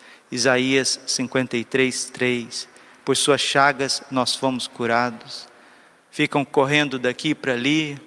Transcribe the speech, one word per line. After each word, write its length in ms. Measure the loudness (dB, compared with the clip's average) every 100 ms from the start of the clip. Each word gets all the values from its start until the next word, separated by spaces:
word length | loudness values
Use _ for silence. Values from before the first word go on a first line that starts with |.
| -20 -20 _
Isaías 680 | 0 2 4 4 2 2 -4 -4
cinquenta 520 | -4 -2 -2 -2 -4
e 80 | 0
três, 400 | 2 2 0 -8
três, 640 | -2 -2 -2 -4 -12 -12 -20 -20 -10
"Por 140 | -2 2
suas 240 | 4 2
chagas 600 | 2 4 4 2 -2 -4 -4
nós 240 | -2 -2
fomos 320 | 0 -2 -2 -6
curados." 840 | -4 0 2 0 -4 -14 -16 -18 -20 -20 -20 _ _ _
Ficam 360 | -2 0 0 0
correndo 520 | 2 2 2 0 0
daqui 380 | -2 -2 -4 -2
para 160 | -2
ali 480 | -2 0 0 -2 -8